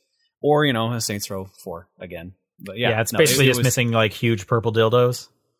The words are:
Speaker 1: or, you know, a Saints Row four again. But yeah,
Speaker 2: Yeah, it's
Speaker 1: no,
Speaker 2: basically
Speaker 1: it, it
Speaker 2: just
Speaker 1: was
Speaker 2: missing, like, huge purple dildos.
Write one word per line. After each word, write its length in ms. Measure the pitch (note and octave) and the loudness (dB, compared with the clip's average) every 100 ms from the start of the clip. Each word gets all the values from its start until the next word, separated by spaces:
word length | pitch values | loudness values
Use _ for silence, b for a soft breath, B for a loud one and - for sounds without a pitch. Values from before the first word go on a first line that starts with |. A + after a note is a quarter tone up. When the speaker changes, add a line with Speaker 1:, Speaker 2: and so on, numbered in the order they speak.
| _ _ _ _ | _ _ _ _
Speaker 1:
or, 240 | C#3 D3 | 0 2
you 80 | D3 | 2
know, 200 | A#2 A2+ | 0 -2
a 80 | A#2+ | -4
Saints 280 | A2+ G#2 - | -4 -6 -8
Row 180 | G2 F#2+ - | -10 -12 -16
four 260 | F#2 E2+ - - | -14 -14 -16 -20
again. 340 | F2+ E2+ F2+ - _ - | -16 -14 -16 -20 _ -20
But 180 | G2 G2+ | -12 -4
yeah, 120 | A#2 | 0
Speaker 2:
Yeah, 100 | A2 | 0
it's 120 | A2 | 0
Speaker 1:
no, 60 | G#2 | 2
Speaker 2:
basically 280 | D3+ C3 C3+ | 4 4 4
Speaker 1:
it, 20 | |
it 20 | |
Speaker 2:
just 80 | A#2+ | 4
Speaker 1:
was 60 | B2 | 2
Speaker 2:
missing, 240 | B2+ A#2+ | 2 2
like, 220 | A2+ A2 | 2 0
huge 340 | - A#2+ A2 - | 0 -2 -2 -2
purple 260 | A#2 A2+ | -2 0
dildos. 560 | A2+ A2 B2 B2 B2 - _ _ | 2 4 4 2 -2 -12 _ _